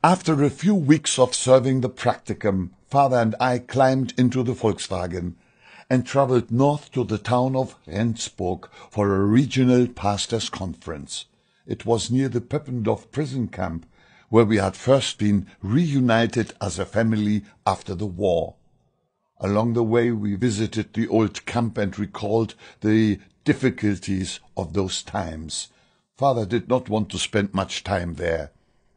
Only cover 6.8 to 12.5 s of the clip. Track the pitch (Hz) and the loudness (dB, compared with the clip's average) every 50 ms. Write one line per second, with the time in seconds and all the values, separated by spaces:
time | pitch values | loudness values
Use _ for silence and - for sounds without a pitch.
6.8 | - - - 135 120 95 110 104 - - 123 123 127 135 131 131 131 - - _ | -8 -6 -4 -4 -2 -2 -4 -4 -2 0 2 2 2 0 0 -2 -4 -4 -8 _
7.8 | _ - 78 101 113 117 110 - - - _ - 92 90 90 90 - - - - | _ -8 -4 -2 -2 -2 -2 -4 -8 -12 _ -6 -4 -4 -4 -6 -8 -20 -20 -20
8.8 | - - - 107 104 101 98 95 98 101 107 120 139 113 - 131 131 123 127 123 | -20 -8 -2 0 2 2 4 2 4 4 4 4 4 2 0 2 4 4 6 4
9.8 | 123 120 - - - 101 104 98 - - 117 113 - - - - 92 90 80 - | 4 2 -2 -4 -2 -2 -2 -2 -4 -4 -4 -4 -4 -6 -8 -8 -8 -8 -10 -10
10.8 | - - 82 71 71 - - - - _ _ _ _ _ _ _ _ - 113 113 | -10 -10 -10 -10 -10 -12 -12 -14 -14 _ _ _ _ _ _ _ _ -8 -8 -6
11.8 | - - 117 113 - - 120 131 135 131 - 120 113 - | 0 0 2 2 2 0 0 0 0 0 -2 -4 -4 -4